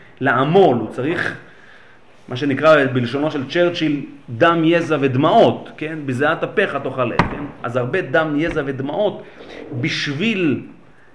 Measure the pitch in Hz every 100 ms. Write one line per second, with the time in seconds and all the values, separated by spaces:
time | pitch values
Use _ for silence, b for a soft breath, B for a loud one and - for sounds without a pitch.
0 | B - 131 123 143 190 170 117 107 -
1 | 139 165 - - - b b b b b
2 | b b - 127 143 135 156 151 131 127
3 | 117 143 151 147 127 175 175 170 156 143
4 | - - - 113 170 170 160 170 151 147
5 | 135 123 156 226 135 113 - - 156 160
6 | 135 123 147 165 165 208 190 139 127 165
7 | 156 - - 143 143 - 120 123 123 190
8 | 139 165 156 147 165 156 139 135 139 170
9 | 208 - B B B B - 123 151 -
10 | 147 139 226 190 160 113 - - b b
11 | b